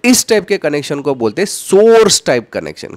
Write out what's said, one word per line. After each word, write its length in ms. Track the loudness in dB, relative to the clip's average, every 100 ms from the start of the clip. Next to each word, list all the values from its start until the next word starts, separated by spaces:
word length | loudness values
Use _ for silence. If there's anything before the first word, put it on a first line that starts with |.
| 0
इस 220 | 0 2
टाइप 200 | -2 0
के 100 | -4
कनेक्शन 420 | -2 -4 -6 -6
को 160 | -4 -2
बोलते 260 | -4 -4
हैं 60 | -6
सोर्स 760 | -6 0 4 6 6 4 0 -2
टाइप 240 | -2 -4
कनेक्शन। 420 | -10 -10 -12 -16